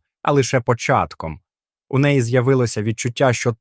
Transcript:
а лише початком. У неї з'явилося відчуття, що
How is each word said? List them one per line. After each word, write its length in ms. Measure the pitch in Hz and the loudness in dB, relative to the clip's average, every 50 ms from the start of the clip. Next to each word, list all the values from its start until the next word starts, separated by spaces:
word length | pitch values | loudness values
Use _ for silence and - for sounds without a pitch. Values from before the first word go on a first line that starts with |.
| _ _ _ _ | _ _ _ _
а 100 | - 156 | -2 0
лише 280 | 147 139 123 - - 127 | 2 2 2 2 0 0
початком. 800 | - - 120 - - - 135 107 87 85 - - - 80 76 - _ _ _ _ _ _ _ _ _ - | 0 0 -2 0 0 0 0 0 0 -2 -6 -10 -10 -10 -10 -12 _ _ _ _ _ _ _ _ _ -4
У 100 | 135 131 | 0 0
неї 220 | 143 143 143 135 | 2 2 2 2
з'явилося 600 | 117 117 123 127 120 135 135 131 123 110 - 110 | 0 2 0 0 2 2 2 2 0 0 -2 -4
відчуття, 520 | 104 113 110 - - 123 - - 143 127 117 | -4 -4 -4 -4 -6 -6 -2 0 2 2 2
що 200 | - - 123 113 - | 0 -2 -4 -4 0